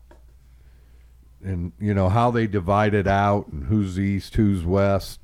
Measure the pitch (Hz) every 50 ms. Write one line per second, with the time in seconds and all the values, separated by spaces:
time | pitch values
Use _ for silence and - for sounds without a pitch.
0 | - - - - - - - - - - - - - - - - - - - -
1 | - - - - - - - - 92 95 95 85 87 85 - - 107 104 101 98
2 | 92 92 98 117 120 123 117 117 113 104 101 101 85 95 101 104 107 104 104 101
3 | 90 98 98 98 101 101 101 104 - - - 71 67 67 107 107 98 92 90 95
4 | 98 98 98 95 - - - - 107 101 98 90 82 87 95 98 98 98 98 92
5 | - - - -